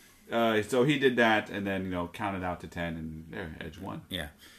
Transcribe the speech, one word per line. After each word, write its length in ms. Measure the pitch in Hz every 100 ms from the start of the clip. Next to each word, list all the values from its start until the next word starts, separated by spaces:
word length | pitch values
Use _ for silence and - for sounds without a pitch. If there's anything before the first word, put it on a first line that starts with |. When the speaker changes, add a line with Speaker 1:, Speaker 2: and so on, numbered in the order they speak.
| - - -
Speaker 1:
Uh, 300 | 113 117 110
so 200 | 104 127
he 160 | 131 143
did 160 | 135 120
that, 320 | 117 107 -
and 140 | 101
then, 200 | 101 98
you 60 | 95
know, 160 | 90 85
counted 300 | - 107 95
out 180 | 90 87
to 40 | 85
ten, 300 | 92 85 82
and 280 | 80 80 82
there, 240 | 101 85 78
Edge 180 | 82 78
won. 240 | 98 104 -
Speaker 2:
Yeah. 180 | 92 76 - -